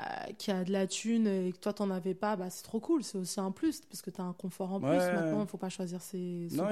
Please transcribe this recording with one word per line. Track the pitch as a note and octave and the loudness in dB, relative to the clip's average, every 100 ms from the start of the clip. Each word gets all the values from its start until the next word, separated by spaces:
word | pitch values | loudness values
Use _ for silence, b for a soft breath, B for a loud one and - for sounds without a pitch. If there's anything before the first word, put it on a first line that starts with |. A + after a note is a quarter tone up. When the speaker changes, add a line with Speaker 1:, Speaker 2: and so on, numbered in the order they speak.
| - - - - | -2 -4 -6 -6
Speaker 1:
qui | - | -2
a | F#3+ | 0
de | F3+ | 2
la | G3 F#3+ | 2 2
thune | - A3 A#3 G#3+ | 0 2 4 4
et | F#3+ F3+ | 4 2
que | F3 | 0
toi, | G#3 | -2
t'en | G#3 G3+ | 0 0
avais | F#3 F#3+ | 0 0
pas, | F#3 G#3 G#3 | 0 0 0
bah, | F#3 | -2
c'est | - | -8
trop | - A3 | -4 -2
cool, | A3 E4 | 2 2
c'est | - G3 | 2 -4
aussi | F3+ - | -4 -2
un | F#3+ | -2
plus, | F#3+ D#4+ - | 0 0 0
parce | - - | -6 -12
que | - | -10
t'as | F#3 | -6
un | F3+ | -4
confort | F3 F#3 - F#3+ | -4 -6 -4 -2
en | G3 | 0
Speaker 2:
Ouais, | C3+ | 4
Speaker 1:
plus. | F3 | 4
Speaker 2:
ouais, | F3+ | 4
Speaker 1:
Maintenant, | F3 D#3+ G#3 | 4 2 2
Speaker 2:
ouais. | G#3 | 0
Speaker 1:
il | |
faut | F#3 | -4
pas | F#3 | -6
choisir | - F#3 F3+ | -4 -4 -6
ses, | - F#3 F3+ F3 E3+ | -6 -6 -4 -4 -2
son | D3 | 0
Speaker 2:
Non, | |
ouais, | G3 | 0